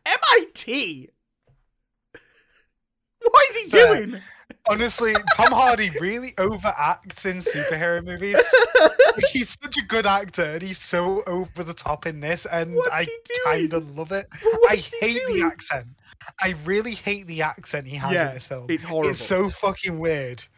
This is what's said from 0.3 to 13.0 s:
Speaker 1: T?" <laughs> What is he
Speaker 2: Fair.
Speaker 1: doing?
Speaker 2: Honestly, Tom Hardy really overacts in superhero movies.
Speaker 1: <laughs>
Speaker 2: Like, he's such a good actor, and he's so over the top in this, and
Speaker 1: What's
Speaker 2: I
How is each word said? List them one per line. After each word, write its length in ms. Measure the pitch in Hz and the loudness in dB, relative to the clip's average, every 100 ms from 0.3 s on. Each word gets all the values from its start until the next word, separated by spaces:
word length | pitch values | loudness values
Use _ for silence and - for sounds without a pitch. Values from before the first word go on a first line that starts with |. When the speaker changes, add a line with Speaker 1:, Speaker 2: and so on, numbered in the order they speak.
| 480 - | 4 4
Speaker 1:
T?" 540 | - - 262 208 143 131 _ _ _ _ _ _ _ _ _ _ | -8 -6 -4 -4 -8 -18 _ _ _ _ _ _ _ _ _ _
<laughs> 60 | - _ _ _ _ _ _ _ _ _ _ | -20 _ _ _ _ _ _ _ _ _ _
What 260 | 466 - 554 | 4 6 6
is 60 | 466 | 2
he 140 | 381 | 2
Speaker 2:
Fair. 360 | 415 480 359 214 | 8 8 6 -2
Speaker 1:
doing? 140 | 247 - - _ - - | -10 -16 -20 _ -6 -2
Speaker 2:
Honestly, 460 | 214 233 - 226 214 - - | 0 0 0 2 0 2 4
Tom 160 | 277 | 4
Hardy 380 | 269 262 233 202 151 | 6 4 4 0 -2
really 320 | 180 233 254 | -4 -4 -8
overacts 920 | - 190 214 208 - 147 - 190 - 196 | -2 -2 -2 -4 -2 -2 -2 -8 -8 -8
in 100 | 180 | -4
superhero 640 | 170 539 571 156 170 170 | -4 -4 -4 -2 -2 -4
movies. 320 | - 175 202 202 480 | -6 -8 0 2 6
Speaker 1:
<laughs> 440 | 494 466 523 320 - 554 | 4 4 6 4 8 6
Speaker 2:
Like, 120 | - 554 | 6 0
he's 240 | 269 240 - | 0 -2 -4
such 140 | 285 277 | -4 -8
a 60 | |
good 240 | 202 226 202 | -2 0 2
actor, 360 | 196 202 - | 0 -2 -4
and 200 | 156 160 | -4 -4
he's 160 | 190 185 | -8 -4
so 440 | - 175 180 196 196 | -2 0 0 -2 -2
over 360 | 180 185 - | -6 -6 -8
the 120 | 165 | -10
top 320 | 170 - 147 170 | -8 -6 -6 -6
in 140 | 151 | -8
this, 260 | 147 170 - | -6 -4 -4
and 280 | 170 165 | -4 -2
Speaker 1:
What's 160 | 165 494 | 0 0
Speaker 2:
I 80 | 160 | 0